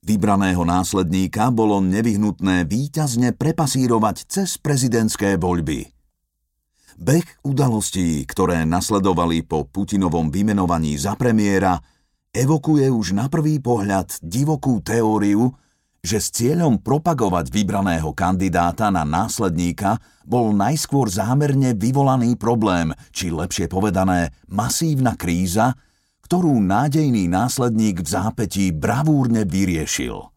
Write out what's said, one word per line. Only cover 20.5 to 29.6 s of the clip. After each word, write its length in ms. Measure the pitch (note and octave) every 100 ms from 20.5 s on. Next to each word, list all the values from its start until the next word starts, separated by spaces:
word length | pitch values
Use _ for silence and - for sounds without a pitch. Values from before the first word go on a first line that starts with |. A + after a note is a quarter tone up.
| G#2
najskôr 560 | G2+ D3+ - C#3 A#2+
zámerne 640 | F#2 G2+ C3 D3 C#3 C3 A2
vyvolaný 640 | A2+ C3+ C#3 C3 A#2 B2
problém, 560 | A2 A#2+ G#2+ F2+ D#2+ D2+ -
či 160 | - F#2+
lepšie 400 | D#2+ F2+ - F2
povedané, 640 | F#2 G#2 F#2 F#2+ F2+ E2+ - -
masívna 720 | F#2+ A#2+ - E3 C#3+ B2+ F#2+
kríza, 560 | F2+ F2 F#2 F#2 A#2+ B2+ _ _ _ _
ktorú 400 | - F3 F3 C3
nádejný 640 | F#2+ G2 D3 D3 D3+ A#2+ F2
následník 720 | F#2 B2 - A#2+ A2 A2 F2+
v 80 | D#2+
zápätí 580 | F#2+ F#2+ - G#2 F#2+ F#2+
bravúrne 720 | D#2 C#2+ A#2 D3+ D3 B2+ A2+
vyriešil. 880 | G#2 F#2